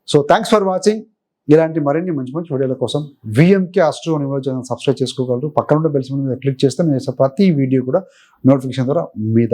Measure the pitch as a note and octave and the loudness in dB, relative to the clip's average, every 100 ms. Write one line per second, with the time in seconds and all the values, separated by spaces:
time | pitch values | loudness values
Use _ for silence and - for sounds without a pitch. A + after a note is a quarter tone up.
0 | - D3 C#3+ F3+ A3 G#3+ F#3+ F#3 F#3+ G#3+ | -2 0 4 2 4 2 2 0 0 -2
1 | G#3+ _ _ _ - D3+ D#3+ D#3+ C#3+ D3 | -6 _ _ _ 2 4 4 0 -2 -2
2 | F#3 D3+ B2+ D3 E3+ C3+ C3 B2+ A#2+ D3 | -2 -6 -6 -8 -6 -4 -4 -4 -4 -4
3 | D3 - A2 A2 E3+ G3 F3+ F#3 D#3 - | -8 -12 -2 2 4 4 2 0 0 0
4 | - D#3 C#3 C#3 C3+ C3 B2+ A#2 - C3 | -4 -4 -2 -4 -4 -6 -6 -4 -2 -2
5 | B2 - B2+ B2 D3 - - D3 D#3+ C#3+ | -2 -4 -4 -4 -2 -2 0 0 2 -2
6 | B2+ C3+ C3+ A#2+ C#3 C3 C#3 - E3+ C3+ | -4 -4 -4 -4 -4 0 0 0 0 -2
7 | B2+ B2 C3+ - G3 D3 C3+ C3 B2+ E3 | -4 -2 -2 2 2 2 0 0 0 -2
8 | F#3+ _ _ _ B2 C#3 C3 B2+ B2+ D#3 | -4 _ _ _ 2 2 0 -4 -2 -2
9 | D#3 - G#2+ A2+ A#2 | -4 -6 -2 0 2